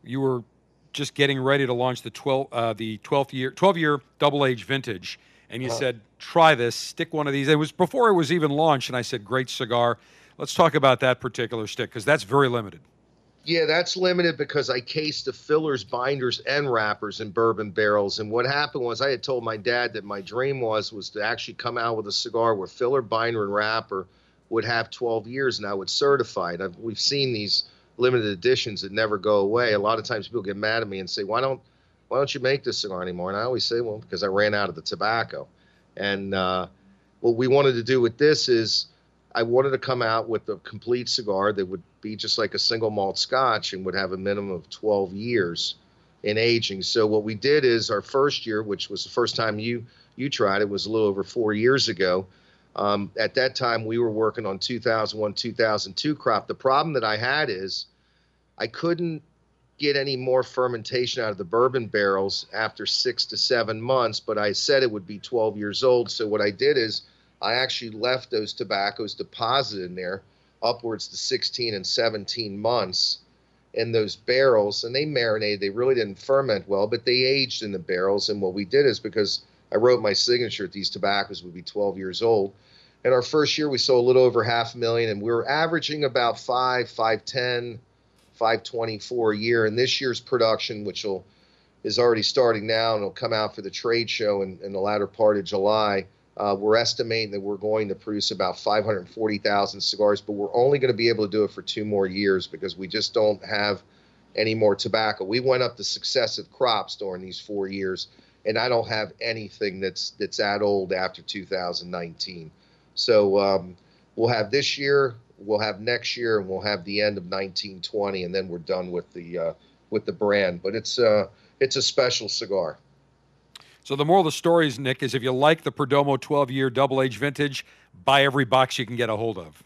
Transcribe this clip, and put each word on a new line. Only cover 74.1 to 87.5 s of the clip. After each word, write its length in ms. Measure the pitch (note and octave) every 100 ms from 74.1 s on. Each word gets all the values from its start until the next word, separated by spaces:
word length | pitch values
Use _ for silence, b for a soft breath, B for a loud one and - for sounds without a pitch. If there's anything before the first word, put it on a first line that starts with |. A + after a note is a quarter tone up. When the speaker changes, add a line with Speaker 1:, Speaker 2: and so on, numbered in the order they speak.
| -
Speaker 2:
barrels, 720 | - B2+ C3+ A2+ G#2 G2+ A#2
and 100 | C3
they 100 | D3+
marinated. 540 | C#3 A#2 G#2+ G#2 G#2
They 100 | G2+
really 260 | G2+ B2+ B2+
didn't 220 | G#2+ F#2+
ferment 500 | - C3+ C3 G#2 F2+
well, 200 | G2 G#2+
but 180 | A#2 -
they 180 | B2
aged 380 | B2+ C#3 B2+ -
in 120 | G#2+
the 60 | F#2+
barrels. 500 | E2+ F2+ F#2+ G2+ G2
And 120 | G2+
what 120 | F#2+
we 120 | F#2 F#2+
did 200 | C3+ C#3+
is, 140 | G#2+
because 420 | A2 G#2+ G2+ - b b b
I 40 | G#2+
wrote 260 | A#2+ B2
my 120 | G#2+
signature 500 | G2 - B2 A#2 -
that 80 | F#2+
these 180 | G2 F#2
tobaccos 540 | G2+ G2 G2+ G2 F2+
would 100 | F2+
be 80 | F2
twelve 360 | F2 G#2 G2+ F#2+
years 240 | F#2+ F2+
old. 320 | A2+ A2 G2 - b b b b
And 100 | B2
our 80 | B2+
first 360 | A#2+ D#3 C#3+ -
year, 120 | D3+
we 80 | B2+
sold 280 | - B2+ A#2+
a 20 |
little 160 | B2+
over 200 | B2+ A#2
half 300 | A2 A#2 A2+
a 40 | B2
million, 340 | A#2 A#2 A2+
and 100 | G2+
we 100 | G#2+
were 160 | A#2 A2+
averaging 580 | D3 D#3+ E3 - D3+ C#3+
about 340 | B2 A#2 A2+
five, 500 | - B2 B2+ B2 A2+
five 360 | - A2+ G#2+ -
ten, 520 | C3+ B2